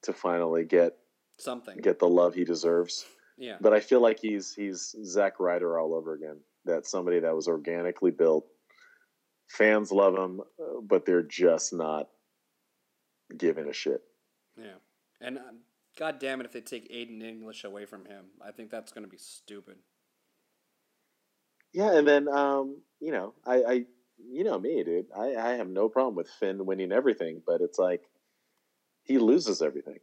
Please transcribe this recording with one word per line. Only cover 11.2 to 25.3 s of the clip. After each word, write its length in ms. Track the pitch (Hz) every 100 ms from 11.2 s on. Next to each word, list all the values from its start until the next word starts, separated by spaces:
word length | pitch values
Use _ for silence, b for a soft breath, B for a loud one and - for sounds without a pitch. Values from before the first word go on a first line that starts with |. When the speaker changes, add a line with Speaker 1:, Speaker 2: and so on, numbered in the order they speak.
Speaker 1:
just 500 | 80 - 87 80 -
not 360 | 87 80 78 - _ _ _ _ _ _ _ _ _ _ _ _ 80
giving 320 | 85 80 73
a 60 |
shit. 300 | 71 78 65 _ _ _ _ _ -
Speaker 2:
Yeah. 180 | 107 90 _ _ _ _
And, 200 | 120 131
um, 200 | 131 117 120 _ _ -
God 220 | 156 139
damn 200 | 135 131
it 60 | 120
if 60 |
they 80 | 123
take 300 | 113 120 110
Aiden 320 | 120 117 110
English 400 | 113 110 110 104
away 220 | 104 101 101
from 200 | 101 92
him. 200 | 98 92 101
I 100 | 101
think 180 | 107 110
that's 220 | 117 110
gonna 160 | - 104
be 100 | 92
stupid. 600 | - - _ 101 95 95 _ _ _ _ _ _ _ _ _ _ _ _ _ _ _ _ _ _ _
Speaker 1:
Yeah, 200 | 175 208 170
and 120 | 147
then, 200 | 143 143
um, 540 | 139 143 139 135 139 _ _
you 120 | 151
know, 220 | 131 95 - 123
I, 180 | 127
I, 220 | 117 127 123 _ _ _
you 260 | 113 131
know 160 | 202 104
me, 240 | 110 156
dude. 240 | 85 85 90 98
I, 200 | 120